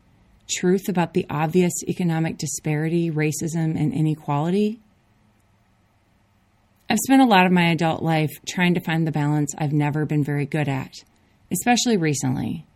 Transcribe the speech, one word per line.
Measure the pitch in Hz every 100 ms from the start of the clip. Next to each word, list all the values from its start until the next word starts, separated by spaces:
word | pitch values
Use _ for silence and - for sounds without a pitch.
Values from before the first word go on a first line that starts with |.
| _ _ _ _ -
Truth | - 180 190 202
about | 180 170
the | 185 -
obvious | 147 160 180 180 - -
economic | 175 180 160 160 -
disparity, | 151 - 160 151 160 170 170
racism, | 151 156 151 170 165 160 165
and | 151
inequality? | - 156 156 - 143 165 190 214 226 _ _ _ _ _ _ _ _ _ _ _ _ _ _ _ _ _ _ _ _ -
I've | 220 -
spent | 269
a | 262
lot | 190 180
of |
my | 180 170
adult | 160 165 -
life | 165 160 156 - -
trying | - 180
to | 170
find | 175 160 160
the |
balance | 151 147 151 147 -
I've | 147
never | 151 147 151
been | 147 151
very | 139 143 143
good | 156 139
at, | 135 - - - _ _ _ -
especially | 190 247 240 247 208
recently. | 160 139 131 143 - 170 -